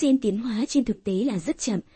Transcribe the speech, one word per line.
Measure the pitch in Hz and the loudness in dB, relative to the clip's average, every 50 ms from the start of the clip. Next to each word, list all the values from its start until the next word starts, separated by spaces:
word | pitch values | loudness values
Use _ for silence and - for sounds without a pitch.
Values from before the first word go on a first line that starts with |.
gen | - 277 269 269 | 2 4 4 4
tiến | 262 214 190 208 | 4 0 -2 -2
hóa | 233 254 220 208 240 - | -2 -4 -2 -2 -2 0
trên | - 285 240 | 0 0 0
thực | - 208 - - | 0 -2 -4 -4
tế | 202 190 | -4 -2
là | 185 233 285 220 180 | 0 0 0 -2 -2
rất | 160 226 311 - | -2 -4 -6 -4
chậm, | - - 240 233 - _ _ | -4 -4 -2 -4 -4 _ _